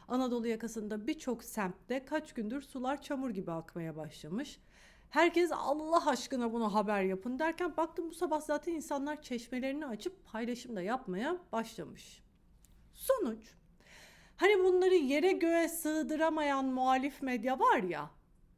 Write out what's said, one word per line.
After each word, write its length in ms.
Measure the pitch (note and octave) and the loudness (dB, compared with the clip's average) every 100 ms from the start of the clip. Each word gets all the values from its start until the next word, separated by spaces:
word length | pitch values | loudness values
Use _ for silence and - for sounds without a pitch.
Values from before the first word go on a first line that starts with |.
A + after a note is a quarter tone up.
| - | -4
Anadolu 380 | B3+ B3+ A#3+ A#3 | -2 0 0 -2
yakasında 600 | A3+ A3+ A3+ G#3 G#3+ A3 | -2 -4 -8 -6 -6 -4
birçok 380 | D#4 - A#3 | -4 -4 -6
semtte 600 | - - F#3+ F#3 - B3+ | -6 -4 -4 -6 -6 -6
kaç 280 | C4 D#4 - | -2 -4 -4
gündür 280 | - G#3+ C#4 | -8 -6 -6
sular 420 | - C4 B3+ C#4+ | -8 -6 -4 -4
çamur 280 | - C#4 C4 | -4 -4 -2
gibi 220 | F#3+ E3+ | -4 -6
akmaya 440 | E3 E3 F3 D#3+ D3+ | -6 -8 -8 -8 -8
başlamış. 640 | D#3 - D3+ G3 D4 - - - - - - | -12 -12 -8 -6 -6 -12 -20 -20 -20 -20 -2
Herkes 400 | D4 E4+ E4+ F4 | 4 4 4 2
"Allah 580 | D4+ C4 D4+ D#4 E4 D4+ | 0 -2 -2 2 4 4
aşkına 420 | B3 - C4 A#3 | 0 -2 -2 -2
bunu 220 | A#3 G#3+ | 0 0
haber 280 | G#3 G3+ G#3 | 2 2 2
yapın." 360 | F#3+ F#3+ A#3+ B3+ | 2 0 -4 -2
derken 380 | D#4+ D#4+ F4+ D4+ | -2 0 -4 0
baktım 340 | E4 - E4 | -2 -2 -8
bu 40 | |
sabah 260 | E4 F4 D4+ | -4 -2 0
zaten 320 | D4+ D4 F4 | 0 -2 0
insanlar 500 | E4 - C#4+ C#4 D4+ | -4 -2 -4 -2 -6
çeşmelerini 640 | - A#3+ A#3 B3+ C4 C#4+ D4 | -6 -8 -6 -6 -4 -4 -6
açıp 400 | G#3+ F4+ F#4+ - | -6 -8 -10 -10
paylaşım 440 | A3 A#3+ A#3+ B3+ G#3+ | -6 -4 -6 -6 -6
da 60 | |
yapmaya 540 | F3+ B3+ G3 F3+ C4+ F4 - | -4 -4 -4 -4 -2 -4 -4
başlamış. 680 | A3+ A3+ - D#3+ - - - _ _ _ - - - - | -6 -6 -10 -14 -14 -20 -20 _ _ _ -20 -20 -20 -20
Sonuç, 600 | - - C5 D4 A3 - - _ _ - - - - - - | -12 0 2 0 -4 -14 -20 _ _ -20 -20 -20 -20 -20 2
hani 280 | F4+ G#4 | 4 6
bunları 300 | F#4 F4+ F#4 | 6 6 6
yere 380 | F#4 C4 C#4+ F4+ | 6 4 4 4
göğe 360 | F#4+ E4 E4+ D#4+ | 4 4 4 2
sığdıramayan 960 | E4 D4+ D#4 B3 D#4 D#4+ D#4+ D4 C4+ | 0 0 0 0 2 2 2 0 2
muhalif 580 | C4 B3+ B3+ C4 C#4 - | 0 2 4 4 2 -4
medya 380 | C4+ B3 B3 C4 | -4 -2 0 4
var 220 | B4+ F4+ | 6 4
ya, 280 | F#3 D3+ D3 - _ _ _ | 2 -4 -6 -14 _ _ _